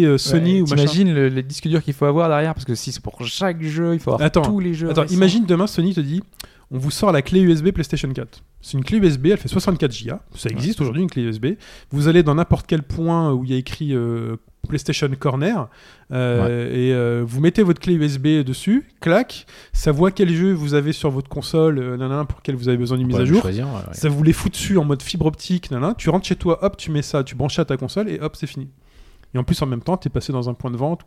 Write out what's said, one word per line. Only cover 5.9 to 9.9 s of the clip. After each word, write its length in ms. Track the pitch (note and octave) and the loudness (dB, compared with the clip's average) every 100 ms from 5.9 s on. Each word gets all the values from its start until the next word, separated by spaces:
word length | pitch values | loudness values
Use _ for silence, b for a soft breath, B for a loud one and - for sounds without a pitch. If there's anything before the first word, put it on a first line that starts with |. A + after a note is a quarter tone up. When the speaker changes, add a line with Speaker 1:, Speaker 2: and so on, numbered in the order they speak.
Speaker 1:
te 60 | F3 | 0
dit, 200 | C#3 F3 - B B B _ | -2 -4 -6 B B B _
on 60 | C3 | -4
vous 140 | C#3+ | -4
sort 220 | - G#3 | 0 2
la 100 | D3+ | 2
clé 180 | C3+ F#3 | 2 4
U 100 | F3+ | 6
S 120 | D#3+ | 4
B 80 | F3 | 2
PlayStation 400 | F#3 C#3+ D3+ C3+ | 0 -4 -4 -4
quatre. 320 | C3 A#2+ - - - | -6 -10 -16 -20 -20
C'est 160 | - C3+ | -6 -6
une 80 | |
clé 140 | C3 A3 | 0 4
U 80 | F#3 | 4
S 100 | C3 | 4
B, 120 | D#3+ | 2
elle 100 | G3+ | 0
fait 100 | - | 0
soixante-quatre 440 | F#3+ G3 E3+ C#3+ | -2 0 0 -2